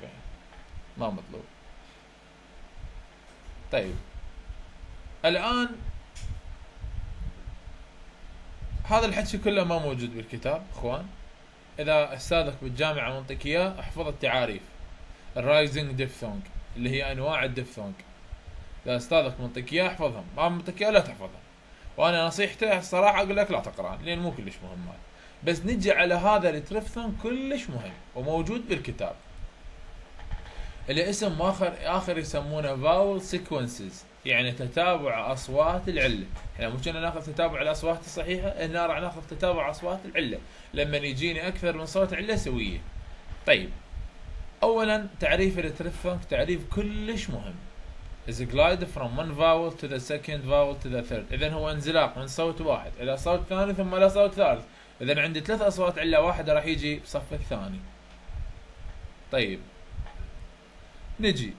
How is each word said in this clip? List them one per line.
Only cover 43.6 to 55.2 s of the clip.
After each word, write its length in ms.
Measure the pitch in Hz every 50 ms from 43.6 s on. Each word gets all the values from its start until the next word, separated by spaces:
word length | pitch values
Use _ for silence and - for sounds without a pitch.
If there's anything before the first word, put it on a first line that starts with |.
| 92 - - - - - - - - - - - - - - - - - - - 208
أولًا 460 | 226 226 220 220 214 214 214 208 196 - -
تعريف 380 | 175 143 156 180 190 190 - 175
التريفثونج 640 | 160 156 135 - 165 170 - - - 180 180 175
تعريف 540 | - - 147 123 143 160 180 160 147 - -
كلش 560 | 202 208 208 208 208 208 220 226 196 - -
مهم. 240 | 135 101 104 95 87 - - - - - - - - - - - - - - -
Is 60 | 113
a 120 | 117 127 117 117
glide 300 | 139 156 170 190 175 180 175 -
from 220 | 147 127 117 120
one 160 | 139 160 160 147
vowel 380 | 143 160 165 165 165 170 165 - -
to 60 | - 131
the 120 | 135 127
second 420 | 127 - 151 147 143 156 151 143 127
vowel 300 | 131 143 143 143 139 143 143 -
to 60 | 131
the 220 | 123 120 117 -
third. 220 | 120 110 101 - 131
إذن 200 | 127 - 151 156
هو 180 | 156 156 156
انزلاق 480 | 156 147 139 151 160 160 147 - - 123
من 80 | 135
صوت 340 | 135 131 - 165 170 160 165
واحد 320 | 160 151 127 104 - - - -
إلى 160 | 123 131 135
صوت 300 | 135 - 170 180 175 175 -
ثاني 260 | 190 190 202 202 190
ثم 200 | 185 190 185 185
إلى 160 | 185 190 190
صوت 240 | 190 202 202 196 196
ثالث. 300 | 190 190 147 120 113 113 - - - - - - -
إذن 180 | 123 131 147
عندي 220 | 151